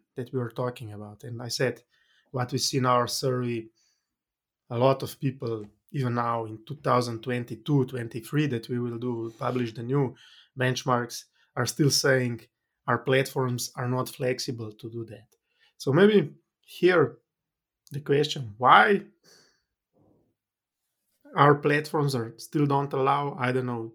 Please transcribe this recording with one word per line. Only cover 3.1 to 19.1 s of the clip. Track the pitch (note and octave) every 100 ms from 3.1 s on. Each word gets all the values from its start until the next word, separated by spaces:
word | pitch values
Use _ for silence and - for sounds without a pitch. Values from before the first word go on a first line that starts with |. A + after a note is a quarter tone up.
| - C3+ B2+ B2 A2+ - _ _ _ _ _ _ _ _ _ -
a | A#2
lot | C3+ C3+
of | B2 -
people, | C3+ B2+ A#2+ G#2+ G#2 _ _
even | D3+ B2
now | A#2+ A#2 A#2
in | A2 A2 -
two | C#3+
thousand | C#3 B2 A#2+ A2+
twenty-two, | C3 B2 A#2+ A2 - C#3+ B2
twenty-three, | B2+ A2+ B2 - D3 D3
that | A#2 -
we | A#2+
will | A#2+ A#2
do, | B2 A2+ A#2 -
publish | B2+ B2+ A2+
the | G#2+
new | A#2+ C#3+ B2+ - - - _ B2+
benchmarks, | B2+ B2 C3+ A#2+ A#2 - - _ _ C3
are | A#2
still | - C#3
saying, | - C#3+ C3 B2 A#2 - _ _ _ -
our | A#2+
platforms | - C3 C3+ C#3 B2+ B2 - C#3+
are | B2
not | B2+ B2
flexible | - B2+ B2+ - A#2 G#2+
to | - A2+
do | A#2 A2
that. | A2 - _ _ _ _ -
So | C#3
maybe | D3+ G#3 G3+ C#3+ - _ _
here | - - F3 F3 C3+ - _ _ _ _ _ _ -
the | C#3+
question, | - C#3+ D3 C#3+ A2+ G#2
why | B2+ F#3 G#3+ G3 -